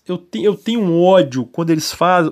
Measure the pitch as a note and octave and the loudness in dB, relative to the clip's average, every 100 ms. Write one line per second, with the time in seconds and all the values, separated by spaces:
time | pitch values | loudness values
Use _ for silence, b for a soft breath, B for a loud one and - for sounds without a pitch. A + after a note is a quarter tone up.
0 | - F3 - A3 G3+ F3 A3+ A#3 F#3 E3+ | -12 -12 -10 -4 -2 -2 -4 -2 0 2
1 | F3+ F#3+ C#3+ B2+ A#2 - E3 D#3 - - | 4 4 2 -4 -6 -6 -2 -2 -4 -2
2 | F3 F3+ D#3 | 2 2 0